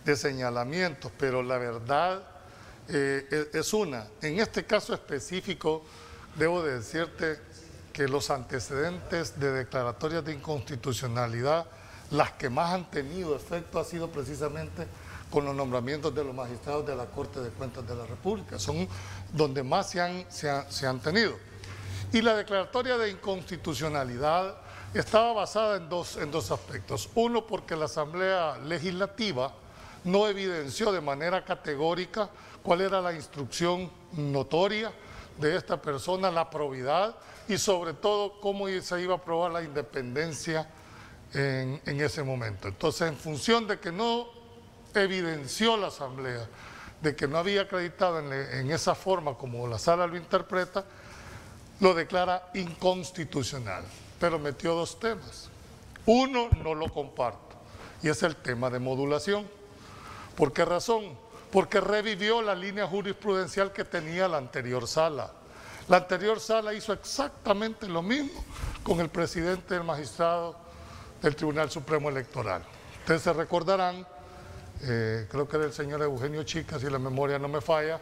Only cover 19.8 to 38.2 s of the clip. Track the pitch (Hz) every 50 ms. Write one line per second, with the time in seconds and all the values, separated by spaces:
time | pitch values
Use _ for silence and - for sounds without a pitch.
19.8 | 190 - - 180 175 175 180 185 180 - - - 156 147 139 139 139 - - -
20.8 | 135 131 131 127 - 156 165 220 226 180 120 - - - - - - - - -
21.8 | - - - - - - - 226 226 233 220 208 196 - 202 196 180 - - 247
22.8 | 254 262 254 233 226 208 190 175 - 208 190 185 156 - 180 143 - 170 147 113
23.8 | 151 156 151 143 131 123 120 120 143 151 160 180 190 190 214 - - - - -
24.8 | - - - 208 - - - 214 233 233 233 214 185 - - 208 220 214 208 185
25.8 | 170 151 180 175 160 - - - 165 147 143 165 120 - 156 127 - - 143 107
26.8 | - - 127 110 - - - 233 226 233 240 226 226 - - - - - 180 156
27.8 | 156 147 - 165 151 147 160 180 185 190 190 185 170 156 131 123 131 151 170 165
28.8 | 143 190 175 180 196 190 - - - 202 156 123 127 135 - - - - - -
29.8 | - - - - - 175 185 202 214 214 196 196 196 185 175 160 147 135 120 -
30.8 | 220 214 196 175 151 143 139 139 156 175 185 185 - - 180 - - 156 147 135
31.8 | 151 165 175 170 180 175 - 220 208 185 - - - - - - - 196 175 175
32.8 | 190 190 196 190 180 175 170 156 - - - 143 143 113 - - 170 175 180 180
33.8 | 185 160 - - - - 185 156 147 143 139 135 131 - 156 165 190 208 220 214
34.8 | 226 214 - - - - - - - - - - 143 151 175 180 - - 180 156
35.8 | - 156 143 131 - 175 185 185 190 185 170 165 165 - - 151 151 139 135 127
36.8 | 123 131 151 175 202 226 226 - - - - - - - 196 170 - - 190 175
37.8 | 175 165 151 139 - 208 208 208